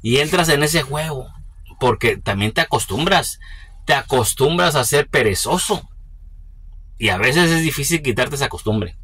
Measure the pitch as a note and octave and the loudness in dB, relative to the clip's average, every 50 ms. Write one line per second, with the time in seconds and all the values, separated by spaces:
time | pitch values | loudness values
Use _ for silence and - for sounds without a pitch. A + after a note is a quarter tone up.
0 | - A2+ B2 C#3 D3 D3+ F3+ F3 E3 D#3+ D3 C#3+ D3+ D3 D#3+ E3 C#3 C3+ C#3+ D3+ | 0 2 2 2 2 2 2 2 4 4 4 4 4 2 2 0 0 0 -4 -4
1 | D#3 D#3+ D3 C3 B2 - - - - - - - - - - - - B2 A2+ - | -4 -4 -6 -8 -10 -12 -14 -16 -16 -16 -18 -18 -20 -20 -8 0 2 2 2 4
2 | - A2+ G2+ F#2+ - - G2+ G2 G#2 G#2+ - - E3 - - A#2+ - - F#2+ A#2+ | 2 0 0 0 -2 -4 0 0 0 0 2 0 0 0 0 -2 -2 -2 -2 -2
3 | D#3 F#3+ G3 E3 B2 - - - - - - - - - - - - - D3 C3+ | 2 2 2 2 2 0 -8 -12 -14 -18 -16 -16 -18 -20 -20 -14 0 0 0 0
4 | - - C3+ B2+ A2 - - - C#3 D3 E3 F3 F3+ E3+ D3 C#3+ A#2 - - C#3+ | 2 0 2 2 2 2 2 2 2 2 4 2 2 2 2 2 0 2 2 2
5 | D3 - - C#3+ A#2+ G#2+ F#2+ - - A#2+ D#3 F3+ - - G#3 E3 - - - - | 2 2 0 2 2 2 2 0 0 0 0 -2 0 0 -2 -2 -4 -12 -18 -18
6 | - - - - - - - - - - - - - - - - - - - - | -18 -18 -20 -20 -18 -18 -18 -18 -18 -20 -20 -18 -18 -18 -18 -18 -18 -18 -12 -2
7 | A2+ G#2 G#2 G2 G#2+ B2+ C3+ E3+ F3 E3 E3 E3 D#3+ D#3+ C3 - C#3 C#3 E3+ D#3+ | -2 0 0 2 2 2 4 4 4 4 4 2 2 0 -2 -2 -2 0 0 0
8 | D3 C3+ G#2+ A#2 B2+ B2+ C#3+ C#3 C#3 B2 - - - A2 G#2 G#2+ G2+ E2+ - - | 0 0 0 0 0 -2 0 -4 -4 -4 -4 -4 -2 -2 0 0 -2 -4 -8 -14